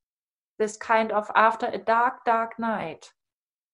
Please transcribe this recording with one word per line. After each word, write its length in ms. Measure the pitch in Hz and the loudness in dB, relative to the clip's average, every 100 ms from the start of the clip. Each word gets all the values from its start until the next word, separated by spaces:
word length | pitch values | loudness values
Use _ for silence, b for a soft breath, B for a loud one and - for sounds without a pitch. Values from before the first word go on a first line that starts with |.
| _ _ _ _ _ - | _ _ _ _ _ -6
This 160 | 214 - | -6 -4
kind 380 | - 220 220 | 0 0 2
of, 180 | 208 214 - | -2 0 4
after 320 | 220 226 - | 4 2 -6
a 100 | 196 | -6
dark, 480 | 208 226 247 247 - | 0 2 2 0 0
dark 340 | 226 226 - | 0 0 -4
night, 540 | 226 202 165 - - _ _ _ _ _ _ | -4 -4 -6 -10 -18 _ _ _ _ _ _